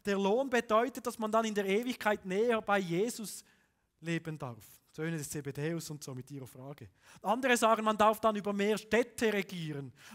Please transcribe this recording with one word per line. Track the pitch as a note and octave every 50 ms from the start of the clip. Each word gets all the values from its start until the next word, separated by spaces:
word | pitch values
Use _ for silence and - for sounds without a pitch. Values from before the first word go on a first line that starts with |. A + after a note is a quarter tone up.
| -
der | G#3 G3+ F#3+
Lohn | G3 F#3+ G#3 B3 C#4 C4+
bedeutet, | B3 A#3 A#3 - G#3+ A3 A#3 C4+ - B3+ -
dass | B3 A3 -
man | A3 G#3+ G#3+
dann | A3 A3+
in | A3 G#3+
der | G3+ G3+
Ewigkeit | F#3+ F#3+ G#3+ A#3+ B3+ A#3+ - - G#3+ G#3+ G#3 -
näher | F#3+ F3+ G3 A3+ A#3+ A3+ A3
bei | G#3+ - G3+ G3+
Jesus | G3 E3+ E3+ F3 G#3 B3 - - A3 F#3 - - - _ _ _ _ _ _ _ _ _ _ _
leben | D#3 E3 E3+ E3 E3 E3 D#3+ C#3+
darf. | D3+ B2+ A#2 A2+ - - - - _ _ -
Söhne | - D#3 E3 E3 D#3+
des | C#3+ -
Zebedeus | - D#3 C3 C#3 C3 C#3+ C#3+ D#3+ E3+ E3 D3 -
und | D#3 D3 -
so | - C3
mit | B2+ B2 -
ihrer | D3 C#3 C3
Frage. | A#2 - B2+ B2+ C#3 D3 - A#2 F#2+ _ _ _ - - - -
Andere | F#3+ G#3+ B3+ C4 C4 B3+ A#3+
sagen, | A#3+ A3 A3+ G#3+ A3
man | G#3+ G#3+ G#3
darf | G#3+ G#3+ A3 -
dann | - A3 G#3+
über | G#3 F#3 G3+ G3+
mehr | G3+ G3+ G#3 G#3+ G3+
Städte | - - - A3 B3 A#3+ - - A#3+ A3 G#3
regieren. | G3+ G3 G3 F#3+ F3 D#3+ D3+ D3+ C#3 C#3 B2+ - _ - - -